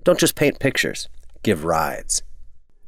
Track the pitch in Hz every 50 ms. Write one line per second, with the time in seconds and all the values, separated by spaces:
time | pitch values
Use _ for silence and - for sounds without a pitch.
0 | - 180 175 - 165 156 - - 156 143 - - - 135 - - - 71 - -
1 | - - - - - - - - - 110 98 80 76 85 82 80 80 71 64 -
2 | - - - - - - - - - - - - - _ - - -